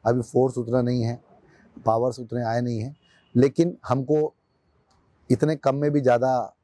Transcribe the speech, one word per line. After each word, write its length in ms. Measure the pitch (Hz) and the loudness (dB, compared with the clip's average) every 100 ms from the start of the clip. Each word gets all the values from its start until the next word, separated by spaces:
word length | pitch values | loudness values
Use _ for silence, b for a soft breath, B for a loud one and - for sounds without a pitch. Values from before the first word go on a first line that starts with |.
| 113 | 0
अभी 160 | 123 | -2
फोर्स 360 | 117 127 131 123 | 0 0 0 -2
उतना 240 | 117 123 | -2 -2
नहीं 220 | 123 123 | 0 -2
है, 160 | 113 120 _ _ b b b - - | -4 -6 _ _ b b b -6 -2
पावर्स 340 | 113 127 123 | 0 -2 -4
उतने 240 | 117 120 | -8 -6
आए 180 | 117 117 | -4 -2
नहीं 180 | 120 113 | -4 -6
हैं, 160 | 120 147 b b b 120 | -8 -12 b b b 2
लेकिन 400 | 139 - 170 - - | 2 2 0 -2 -4
हमको 460 | 131 127 151 151 _ _ _ _ _ _ _ _ _ _ | -4 0 0 0 _ _ _ _ _ _ _ _ _ _
इतने 260 | 127 151 156 | 0 2 0
कम 200 | 135 139 | 0 0
में 140 | 147 | 0
भी 100 | 147 | 2
ज़्यादा 360 | 127 120 131 127 104 _ | 2 2 2 0 -4 _